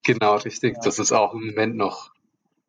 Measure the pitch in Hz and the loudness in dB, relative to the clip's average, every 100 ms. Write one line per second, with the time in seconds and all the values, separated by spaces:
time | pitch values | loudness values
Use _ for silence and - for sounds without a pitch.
0 | - 120 107 104 113 - 123 - 113 - | -2 2 2 2 0 -2 -2 -2 -2 -2
1 | 101 117 104 113 110 107 110 117 98 - | 2 2 2 0 -6 -2 -2 0 -4 -4
2 | - _ _ _ _ _ | -14 _ _ _ _ _